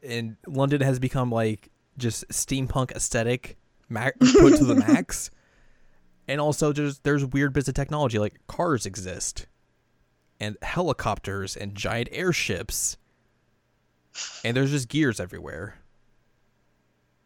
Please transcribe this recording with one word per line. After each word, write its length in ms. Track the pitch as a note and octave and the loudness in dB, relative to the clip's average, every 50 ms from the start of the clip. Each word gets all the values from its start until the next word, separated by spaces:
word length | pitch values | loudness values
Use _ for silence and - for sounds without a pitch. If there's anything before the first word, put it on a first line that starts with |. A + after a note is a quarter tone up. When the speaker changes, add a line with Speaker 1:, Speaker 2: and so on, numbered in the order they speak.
Speaker 1:
and 340 | - B2+ A#2 A#2 A#2 A2 G#2+ - - | -8 -8 -6 -6 -6 -6 -10 -12 -12
London 340 | F3+ C#3+ C3 C#3 C#3 D3 C#3+ | -6 -2 0 2 2 2 2
has 160 | C3+ C3+ C3 B2 | 2 2 2 0
become, 320 | B2+ B2+ - C3+ B2+ A#2+ | -2 -2 0 0 0 0
like, 400 | A#2 A2+ A2+ A2 G#2+ - _ _ _ _ _ _ - | 0 0 0 0 -2 -4 _ _ _ _ _ _ -8
just 300 | C3+ A#2+ A2+ - - - - | -4 -4 -4 -4 -4 -8 -8
steampunk 640 | - - - - C#3 C3+ C3 B2 - C3+ B2+ - | -6 -6 -4 -2 -2 -2 -2 -2 -2 -2 -2 -2
aesthetic 640 | - A2 - - - A#2+ A2+ A#2 B2+ B2+ - - - - _ _ _ _ _ - | -4 -6 -4 -2 -2 0 0 0 -2 -2 -6 -10 -18 -20 _ _ _ _ _ -8
ma-, 220 | A#2 G#2+ A#2+ C3+ - - | -6 -4 -2 -2 2 4
put 360 | B3+ B3+ B3+ G4 - C#4 - D4+ | 4 8 10 10 10 10 10 8
to 60 | C#4 | 6
the 100 | C#4 C#4+ | 4 4
Speaker 2:
<laughs> 140 | C4 G#3 - | 4 4 4
Speaker 1:
max. 420 | C4+ - - - - - - - - _ _ _ _ _ _ _ _ _ - - _ _ _ _ _ _ _ - | 4 2 2 -2 -8 -8 -10 -10 -14 _ _ _ _ _ _ _ _ _ -20 -20 _ _ _ _ _ _ _ -4
And 120 | C3+ D3+ | -2 0
also, 320 | D3 D3+ C#3+ - D#3+ D3 | 0 0 2 2 2 2
there's, 260 | C#3+ D3 D3 C#3+ C#3 - | 2 2 0 -2 -2 -2
there's 240 | - C#3+ D3 C#3+ C#3 | 0 2 2 2 2
weird 280 | B2+ C3+ C#3 C#3+ C#3 C3 | 0 0 2 2 2 2
bits 140 | D3 C3 C#3 | 0 0 0
of 60 | C3 | 0
technology, 440 | C#3 C#3 - D3+ D3+ D3 A#2+ G#2+ G#2 | -2 -2 -2 0 0 0 0 2 0
like, 280 | G#2 G2+ - _ _ | 0 -2 -4 _ _
cars 380 | - - - F3 F3 C#3+ A2 - | -10 -4 -2 0 0 0 0 -2
exist. 600 | G2+ F#2 G#2 F#2 F#2 F2 G2 - - - - - - _ _ _ _ _ _ _ _ _ _ _ _ _ _ _ _ _ - | -6 -8 -8 -8 -8 -8 -6 -8 -8 -8 -8 -12 -14 _ _ _ _ _ _ _ _ _ _ _ _ _ _ _ _ _ -10
And 180 | G#2 G#2+ G#2 - | -8 -8 -8 -8
helicopters 960 | - - - E3 F#3 D#3 B2 - - A#2 G2+ - - G2 G2 G2 F#2+ F#2 - | -10 -6 -4 -2 0 -2 -2 -2 -2 -2 -4 -4 -4 -8 -6 -6 -8 -8 -10
and 180 | - G2+ G2+ G2 | -10 -10 -10 -8
giant 340 | G2+ G#2+ F#2+ A2 A#2 A#2 - | -6 -6 -4 -4 -4 -4 -6
airships. 840 | - C#3+ F3+ F3+ D#3+ - - - G2 E2 - - - - - - - - _ _ _ _ _ _ _ _ _ _ _ _ _ _ _ _ _ _ _ _ _ _ - - - - - - - | -6 -2 0 0 0 0 0 -2 -4 -4 -6 -6 -4 -4 -4 -4 -6 -8 _ _ _ _ _ _ _ _ _ _ _ _ _ _ _ _ _ _ _ _ _ _ -16 -14 -14 -14 -10 -6 -4
And 120 | A2+ A#2+ | -2 0
there's 140 | C3 C3+ C#3 | 0 0 0
just 180 | D3 C#3+ B2 - | 0 -2 -4 -2
gears 320 | - D3+ D#3 B2+ G#2 - | 0 0 0 0 0 -4
everywhere. 560 | F2+ F2+ - E2+ E2 C#2+ C#2 D#2 G2 G#2 - - - _ _ _ _ _ _ _ _ _ _ _ _ _ _ _ _ _ _ _ _ _ _ _ _ _ _ _ _ | -6 -10 -12 -14 -14 -12 -12 -12 -12 -12 -14 -18 -20 _ _ _ _ _ _ _ _ _ _ _ _ _ _ _ _ _ _ _ _ _ _ _ _ _ _ _ _